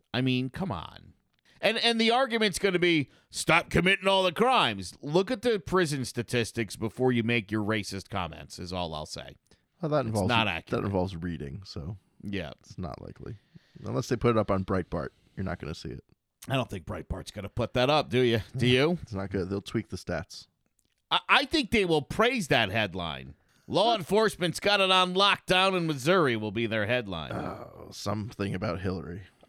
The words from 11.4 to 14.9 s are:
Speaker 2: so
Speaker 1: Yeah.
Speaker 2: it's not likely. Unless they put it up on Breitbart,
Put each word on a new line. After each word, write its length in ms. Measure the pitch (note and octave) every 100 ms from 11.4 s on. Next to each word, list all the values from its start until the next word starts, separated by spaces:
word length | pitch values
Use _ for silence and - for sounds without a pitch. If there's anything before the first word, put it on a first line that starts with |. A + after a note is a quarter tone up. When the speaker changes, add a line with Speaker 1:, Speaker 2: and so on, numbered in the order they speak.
| C#2+ D#2+
Speaker 2:
so 320 | F#2+ - D2+ G#2 _ _
Speaker 1:
Yeah. 300 | G2+ G2 D2+ -
Speaker 2:
it's 180 | - -
not 220 | E2 -
likely. 340 | - - - G#2+ _ - _ -
Unless 240 | G#2 B2 -
they 80 | A#2+
put 140 | A#2+
it 80 | A2+
up 120 | G#2
on 140 | G2
Breitbart, 440 | F#2 F#2+ F2